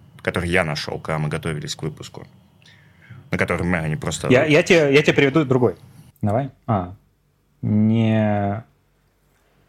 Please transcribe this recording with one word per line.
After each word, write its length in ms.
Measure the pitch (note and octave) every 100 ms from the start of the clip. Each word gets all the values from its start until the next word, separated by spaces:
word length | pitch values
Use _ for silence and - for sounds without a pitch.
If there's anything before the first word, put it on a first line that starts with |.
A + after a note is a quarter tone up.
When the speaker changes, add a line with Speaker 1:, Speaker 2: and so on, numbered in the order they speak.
| - -
Speaker 1:
который 280 | - F#2 E2+
я 140 | F2+
нашёл, 360 | D#2+ D2 - D2+
когда 200 | D#2+ D#2
мы 80 | D2+
готовились 460 | D#2+ E2 D2+ D2 -
к 80 |
выпуску, 420 | D#2 D2+ - - G1+ - _ _ - - _ _ - - -
на 60 | F2+
котором 320 | - E2+ F2
мы, 80 | F2
они 160 | D#2+ D#2
просто 320 | D#2+ D2+ -
Speaker 2:
Я, 160 | B2 D#3
я 180 | D3
тебе, 300 | F3 E3+ C#3+
я 80 | C#3
тебе 100 | D#3
приведу 300 | D3+ C#3 D#3 C3+
другой. 300 | B2+ A#2 - - - - -
Давай. 280 | G#2 A2+ C#3 - -
А, 260 | G2+ F2+ G2 _ _ _ _ _ -
не... 1000 | A#2 G#2+ G#2+ A2+ A2 A2 G#2+ G#2 G2+ G#2+ - _ _ _ _ _ _ _ _ _